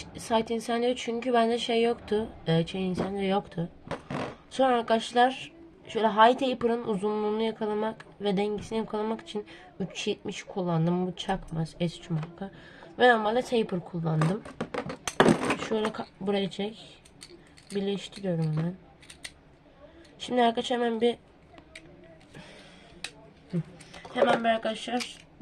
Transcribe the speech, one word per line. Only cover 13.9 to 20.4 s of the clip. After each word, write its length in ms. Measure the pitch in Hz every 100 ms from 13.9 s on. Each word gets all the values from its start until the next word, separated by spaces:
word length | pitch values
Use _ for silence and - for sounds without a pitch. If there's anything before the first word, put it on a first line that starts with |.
| 170 165 156 160 208 - - - - - - - - - - - - -
Şöyle 180 | 220 214
ka-, 180 | 220 226 -
buraya 300 | 196 202 196
çek. 520 | - 202 226 - - - - - - - - - 196
Birleştiriyorum 840 | 196 202 - - 190 165 160 151
hemen. 160 | 170 185 - - - - - - - - - - - - - -
Şimdi 220 | - 247